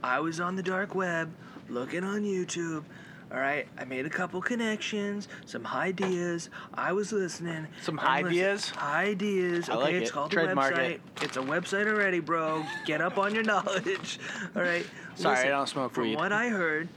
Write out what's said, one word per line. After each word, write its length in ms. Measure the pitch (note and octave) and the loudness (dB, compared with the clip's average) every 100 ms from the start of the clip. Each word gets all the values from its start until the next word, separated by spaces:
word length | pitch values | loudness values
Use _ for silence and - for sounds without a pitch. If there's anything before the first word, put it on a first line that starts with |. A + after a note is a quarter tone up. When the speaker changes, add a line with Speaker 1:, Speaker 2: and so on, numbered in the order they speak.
Speaker 1:
I 160 | B2 C3 | 2 2
was 200 | D#3+ E3 | 0 -2
on 140 | F3 F#3+ | -4 -2
the 60 | |
dark 320 | F#3 F#3 G3 | -2 -2 -2
web, 380 | F#3 F#3 E3 D#3+ D#3+ - - - | -2 0 0 -2 -8 -16 -16 -6
looking 340 | A#2+ C3 D#3 | -6 -2 -4
on 160 | F#3 G#3 | -2 -2
YouTube, 640 | G#3 F#3+ F3+ F3 E3+ D#3+ D3+ - - - - | 0 -2 -2 -2 -2 -4 -8 -16 -16 -18 -10
all 80 | B2+ | -2
right? 260 | C3+ D3 - - | 0 0 -4 -10
I 80 | B2+ | -8
made 180 | B2+ | -4
a 60 | C#3+ | -4
couple 320 | D3+ F3+ F3+ | -2 -2 -2
connections, 840 | - A#3+ A3+ G#3+ - G#3+ G3+ G3+ G3 - - | -2 0 0 0 -2 -2 -2 -4 -6 -14 -10
some 200 | - - | -8 -4
ideas. 840 | C3 E3+ F#3 F#3+ F3+ F3 E3+ E3 - - | 0 0 0 0 2 0 -2 -6 -12 -10
I 180 | - C3+ | -2 0
was 180 | F#3 G#3 | 0 0
listening. 560 | G#3+ F#3 - E3+ E3 D#3 - | 0 0 -2 -4 -4 -6 -8
Speaker 2:
Some 180 | - D#3 | -4 0
Speaker 1:
I'm 260 | - C3+ | 4 4
listen- 40 | F3+ | 4
Speaker 2:
ideas? 440 | F3 F#3+ G3+ - - | 4 4 2 -2 -4
Speaker 1:
Ideas. 920 | D3 D3+ F#3+ G3+ G#3 G3 F3+ F3 E3+ | 0 2 2 2 2 2 4 2 0
Speaker 2:
I 20 | |
Speaker 1:
Okay, 100 | A2+ | 2
Speaker 2:
like 120 | C#3 | 2
Speaker 1:
it's 160 | F3 A#2 | 2 0
Speaker 2:
it. 20 | |
Speaker 1:
called 200 | D3 D3 | -2 0
the 20 | |
Speaker 2:
Trademark 400 | F3 E3 C#3 C3+ | 2 4 4 4
Speaker 1:
website. 160 | C3+ B2+ | 4 2
Speaker 2:
it. 100 | - - - | -2 -8 -6
Speaker 1:
It's 140 | D3 C3 | -4 -2
a 20 | |
website 460 | C3 D#3 F3 G3 G#3 | 0 0 0 0 2
already, 340 | G#3+ G3 F3+ | 4 4 2
bro. 420 | D#3 E3 D#3+ D#3+ D#3 - | 2 0 2 0 -2 -6
Get 160 | - D#3 | -2 0
up 160 | E3+ F#3 | 2 2
on 180 | G3 | 2
your 100 | A3 | 2
<laughs> 0 | |
knowledge, 760 | A3+ G3+ G3 F#3+ F3 F#3+ - - - - F#3 | 4 4 2 0 0 -2 -4 -8 -6 -6 -6
all 60 | - | 0
right? 240 | F3 F3 F3 - - | 2 2 -2 -8 -14
Speaker 2:
Sorry, 220 | - E3+ C3 | 0 2 4
Speaker 1:
Listen, 120 | B2+ | 4
Speaker 2:
I 20 | |
don't 180 | C#3 C3+ | 4 2
smoke 240 | D3 B2+ | 0 -2
Speaker 1:
from 80 | - | 0
Speaker 2:
weed. 120 | A#2 A2 | 0 2
Speaker 1:
what 140 | F3 | 2
I 200 | G#3 A#3+ | 2 2
heard 400 | G#3+ E3 D3+ E3 | 2 2 0 -2